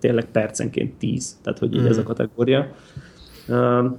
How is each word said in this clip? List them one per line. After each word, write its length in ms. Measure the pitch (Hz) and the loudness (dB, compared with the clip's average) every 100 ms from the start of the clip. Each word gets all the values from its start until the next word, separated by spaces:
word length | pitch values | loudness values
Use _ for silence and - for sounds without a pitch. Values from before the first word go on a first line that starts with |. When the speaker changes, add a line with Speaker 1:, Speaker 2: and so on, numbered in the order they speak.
Speaker 1:
tényleg 240 | - 117 | 0 0
percenként 760 | 113 113 107 - 117 - - - | 0 -2 -2 -4 -4 -2 -4 -4
tíz. 380 | - - - - | -4 -4 -6 -10
Tehát, 160 | - - | -8 -4
hogy 160 | 120 | -2
így 60 | 110 | 2
Speaker 2:
Mhm. 80 | 120 | 2
Speaker 1:
ez 60 | 110 | 2
a 40 | |
kategória. 640 | 110 117 113 - 123 131 139 - - - - - - - - | 0 -4 -4 0 2 2 0 -8 -20 -20 -20 -20 -20 -16 -4
Ö, 380 | 120 123 123 123 | 0 2 4 2